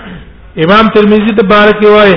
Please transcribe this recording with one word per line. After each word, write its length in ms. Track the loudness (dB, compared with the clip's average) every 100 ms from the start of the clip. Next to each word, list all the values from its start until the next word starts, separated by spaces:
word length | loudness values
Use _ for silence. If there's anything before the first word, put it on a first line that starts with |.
| -20 -20 -20 -20 -14 -6
امام 220 | 0 0 0 0
ترمذی 380 | 0 0 0
د 80 | -2 0
باره 200 | 2 0
کې 140 | 2 2
وایي، 300 | 2 2